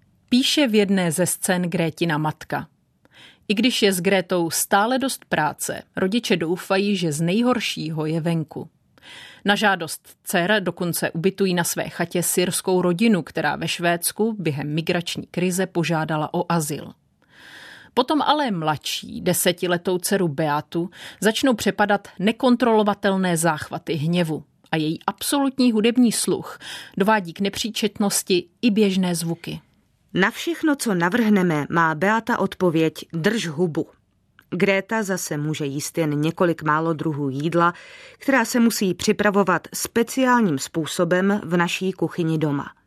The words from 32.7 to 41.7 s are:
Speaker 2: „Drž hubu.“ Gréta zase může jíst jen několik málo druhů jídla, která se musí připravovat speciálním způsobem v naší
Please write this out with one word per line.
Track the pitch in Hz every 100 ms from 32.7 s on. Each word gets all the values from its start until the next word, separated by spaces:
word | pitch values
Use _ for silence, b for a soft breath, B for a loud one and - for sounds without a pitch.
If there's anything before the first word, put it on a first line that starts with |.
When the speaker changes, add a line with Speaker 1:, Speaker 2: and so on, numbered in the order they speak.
| 160 160 - -
Speaker 2:
„Drž | 165 170 220 170
hubu.“ | 143 180 147 - _ _ _ _ _ _
Gréta | 185 196 196 190 220
zase | 196 185 - 151
může | 147 147 147
jíst | 139 - -
jen | 160 147
několik | 156 170 180 165
málo | 156 151 165
druhů | 156 156 143 143
jídla, | 135 156 170 170 B B B B B
která | - 269
se | 226 247
musí | 233 - 190
připravovat | 175 - 196 208 202 185 170 -
speciálním | - - - 226 - 254 240 208 135
způsobem | - 170 151 - 170 180 190 208
v | 160 175
naší | 170